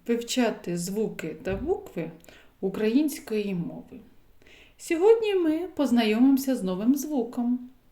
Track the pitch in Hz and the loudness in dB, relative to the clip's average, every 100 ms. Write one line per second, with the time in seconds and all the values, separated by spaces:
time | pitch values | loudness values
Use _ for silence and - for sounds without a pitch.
0 | - 233 - - 233 - - 175 175 196 | -4 -4 -2 0 0 -2 -6 -6 -4 -4
1 | 214 - 160 156 185 196 277 403 - - | -4 -4 -10 -8 -6 -4 -2 -4 -6 -10
2 | 160 - - - - _ 190 202 214 240 | -10 -12 -20 -20 -20 _ -6 -2 2 2
3 | 302 - - 214 202 185 165 165 - - | 2 -2 -6 -4 -2 -4 -6 -10 -16 -20
4 | - - - - - - - - - 330 | -20 -20 -20 -20 -20 -20 -20 -12 -4 4
5 | 392 453 427 381 330 311 370 - 269 240 | 6 6 4 2 2 0 -2 -2 2 4
6 | 214 220 262 269 269 240 190 185 226 285 | 4 6 6 4 2 -2 -2 -2 2 0
7 | 302 294 233 - 240 247 - - _ | 0 -4 -4 -4 -2 -2 -6 -20 _